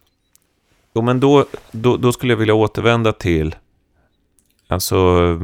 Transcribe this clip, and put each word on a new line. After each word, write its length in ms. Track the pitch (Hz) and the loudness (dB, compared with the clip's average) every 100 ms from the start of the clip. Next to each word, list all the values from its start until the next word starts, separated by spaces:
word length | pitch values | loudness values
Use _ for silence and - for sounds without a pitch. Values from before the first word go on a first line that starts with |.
| _ _ _ _ _ _ _ _ _ | _ _ _ _ _ _ _ _ _
Jo, 80 | 110 | -4
men 180 | 117 127 | -2 2
då, 260 | 139 143 - - - | 4 4 2 -6 -16
då, 240 | 110 123 92 | -4 -2 0
då 160 | 123 | 0
skulle 200 | 117 127 | -2 -2
jag 60 | 110 | 0
vilja 160 | 107 | 0
återvända 580 | 107 107 - 107 117 113 | 2 0 -2 0 0 0
till, 420 | - 92 82 78 - _ _ _ _ _ _ _ _ _ _ - | -2 -2 -2 -2 -8 _ _ _ _ _ _ _ _ _ _ -8
alltså, 280 | 90 - 98 92 90 87 85 | -6 -2 0 2 2 2 -2